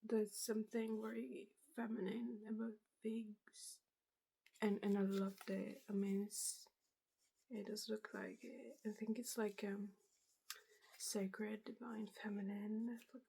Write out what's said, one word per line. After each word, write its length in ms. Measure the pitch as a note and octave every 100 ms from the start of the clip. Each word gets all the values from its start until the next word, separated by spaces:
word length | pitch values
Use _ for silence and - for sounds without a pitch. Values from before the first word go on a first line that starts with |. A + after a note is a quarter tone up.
There's 300 | G#3+ A3+ G#3+
something 680 | - - A3 G#3+ A#3 A3+ A3
very 460 | A3 A3+ B3+ B3 - _ - -
feminine 600 | A#3 A3+ F#3 A3+ A#3+ A3+ G#3+
about 260 | A3 A3+ G#3+ _ _
figs, 760 | A3 A3+ A3 G#3 - - - - _ _ _ _ _ _ - -
and, 180 | A3 G3+
and 160 | G#3 G3+
I 40 |
loved 480 | G3 G3 G3 F#3+ -
it. 320 | G3 G3 G#3 -
I 40 |
mean, 320 | G3+ G3 G3 G#3
it's, 400 | - - - - _ _ _ _ _ _ _ _
it 160 | A#3 G#3
does 220 | G#3+ -
look 200 | G#3+ -
like 240 | G3+ G3 F#3
it. 340 | B3 A#3+ A#3 - -
I 40 |
think 280 | G#3 A3 A3
it's, 200 | A#3+ -
like, 260 | G#3+ G3+ G#3
um, 220 | G3+ G3+ - _ _ _ _ _ - - - - -
sacred, 680 | - G#3+ G3 F#3+ G#3+ G#3+
divine, 440 | G#3+ A3+ A#3+ A3+ G#3 -
feminine, 640 | A3 G3+ G3 G3+ G#3 G#3+ A#3
like 340 | A#3 - C4